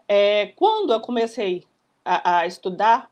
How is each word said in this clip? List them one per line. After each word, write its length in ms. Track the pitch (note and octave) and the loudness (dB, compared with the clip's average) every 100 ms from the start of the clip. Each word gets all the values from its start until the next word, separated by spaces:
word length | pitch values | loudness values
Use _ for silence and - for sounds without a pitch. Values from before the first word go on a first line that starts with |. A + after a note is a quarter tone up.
| - | 0
é, 460 | G3+ G3+ G#3 G3 - | 2 4 2 -2 0
quando 380 | G#4+ A4 F4 | 0 0 0
eu 60 | A3+ | -2
comecei 640 | A3+ A#3+ A3+ B3 G3 F3+ - _ _ _ - | -2 -4 -4 -4 -6 -6 -8 _ _ _ -4
a, 360 | F3+ F3+ F3 | -2 2 0
a 40 | E3+ | 0
estudar 640 | - F#3+ F3+ G#3+ A#3+ - | -6 -10 -2 2 2 0